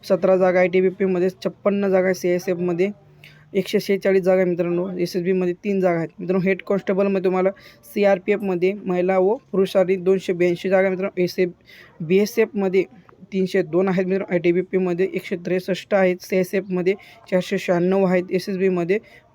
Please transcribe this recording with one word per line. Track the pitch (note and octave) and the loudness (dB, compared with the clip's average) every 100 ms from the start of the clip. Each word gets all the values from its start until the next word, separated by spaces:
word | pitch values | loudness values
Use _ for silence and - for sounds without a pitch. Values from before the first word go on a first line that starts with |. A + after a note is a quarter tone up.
| - | -2
सतरा | F#3+ F#3 F#3+ | 0 2 2
जागा, | F#3 F3+ | 4 2
आयटीबीपीमध्ये | F3+ F#3 F#3 F#3 F#3+ F3+ F3+ | 2 2 0 0 -2 0 -2
छप्पन्न | F3+ F3 - G3+ G3+ G3 | -2 -10 -4 -2 0 0
जागा, | F#3+ F#3 | 2 0
सीआयएसएफमध्ये | F#3 F#3 F3 F3 F3 F3 E3+ G3 G#3 - - - - _ | 0 0 -2 -2 -4 -2 -2 -2 -4 -20 -20 -20 -20 _
एकशे | G3+ F3+ G#3 | -4 -2 -2
शेहेचाळीस | - G3 G3 F#3+ | 0 -2 2 2
जागा | F3+ F#3 | 4 2
आहे | F#3 | 2
मित्रांनो, | F3 F3 F3 F#3 | 0 -2 -2 -4
एसएसबीमध्ये | F3+ F3 F#3+ F3 F#3+ F3+ | -4 -4 -4 -2 0 -2
तीन | F3 G#3 G3 | -4 -4 0
जागा | F#3 E3+ | 0 0
आहेत. | D#3+ - | -4 -8
मित्रांनो, | F3 F#3+ F3+ | -2 0 0
हेड | F#3+ - | -2 -2
कॉन्स्टेबलमध्ये | G3+ - F#3+ G3+ F#3+ | -4 -2 0 0 0
तुम्हाला | F#3 F#3 F#3 G3 - - | 0 0 -2 -2 -18 -20
सीआरपीएफमध्ये | - - G3+ G3 F#3 G3+ G3+ F3+ F3+ G#3 F#3+ | -10 0 2 2 0 -2 0 0 0 -2 -4
महिला | F3+ F3+ F#3+ | -2 2 2
व | F#3 | 2
पुरुषांसाठी | A3+ _ F#3+ F#3+ G3+ F3+ F#3+ | 0 _ -2 0 2 2 0
दोनशे | F3 F#3+ - | 2 0 0
ब्याऐंशी | F3+ F3+ F3 F#3+ | 0 0 0 0
जागा | F#3 | 2
आहे | F#3+ | 2
मित्रांनो, | F#3 G3 - | 0 -4 -2
एसएफ, | F3+ - F#3 F3 _ - - _ | -2 0 -2 -2 _ -20 -20 _
बीएसएफमध्ये | D#3 F#3 G#3 - A3 G#3 G3 F#3 E3+ G#3 _ - F#3 | 2 2 2 0 -2 0 0 0 -2 -8 _ -20 -8
तीनशे | G3 F#3+ G3 | -2 0 0
दोन | E3 E3 G3 | 0 0 0
आहेत | F#3 F#3 | 0 0
मित्रांनो, | F#3+ G3 | -2 0
आयटीबीपीमध्ये | F3+ E3+ F3 F#3 F#3+ F#3 F3 F#3+ | 0 2 0 0 -2 -2 0 -2
एकशे | F#3 - F#3+ | -4 -6 -8
त्रेसष्ट | F3 F3+ F3+ F3+ - | -4 -4 -2 -8 0
आहेत, | G3+ F#3 F3+ | 2 2 0
सीएसएफमध्ये | - F#3 F3+ G3+ G3 F3+ F3+ G3 - - - | -2 -2 0 -2 -4 -2 0 -2 -6 -20 -2
चारशे | F#3 F3+ G3 | -2 -2 -4
शहाण्णव | - F3 F3 F#3+ | 0 0 2 2
आहेत, | F#3+ F#3 F3+ | 2 2 0
एसएसबीमध्ये | F#3 F3+ F#3+ F#3+ F#3 E3+ G3+ - - _ | -4 -4 -2 0 0 0 -2 -4 -20 _